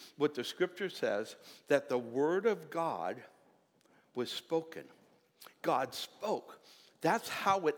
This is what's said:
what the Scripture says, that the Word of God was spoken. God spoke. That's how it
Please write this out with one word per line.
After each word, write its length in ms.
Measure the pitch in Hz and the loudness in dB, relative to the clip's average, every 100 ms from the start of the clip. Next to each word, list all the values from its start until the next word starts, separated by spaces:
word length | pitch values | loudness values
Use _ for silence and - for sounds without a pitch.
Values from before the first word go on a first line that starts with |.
| - - | -14 -2
what 180 | 147 | 0
the 80 | 127 | 0
Scripture 480 | 120 - 180 - 190 | -6 -2 -2 -2 -8
says, 460 | - 117 101 110 - - - - | -4 -2 -2 -4 -12 -20 -8 2
that 200 | 143 - | 2 2
the 100 | 127 | -2
Word 480 | 117 123 151 185 220 | 0 0 2 2 0
of 220 | 185 156 | -2 -4
God 480 | 170 165 95 85 120 - _ _ _ _ _ _ _ _ 123 | -4 -2 -2 -4 -6 -12 _ _ _ _ _ _ _ _ -6
was 160 | 120 | -4
spoken. 500 | - - 165 160 - - - _ _ _ - - _ | -6 -2 -2 -2 -10 -16 -20 _ _ _ -20 -20 _
God 320 | 170 131 131 | 0 2 0
spoke. 640 | - - - 214 - - - - - - _ | -6 -12 -6 -4 -4 -6 -20 -20 -20 -20 _
That's 280 | 165 220 - | 2 2 -2
how 400 | - 202 196 | 2 4 6
it 80 | 156 | 6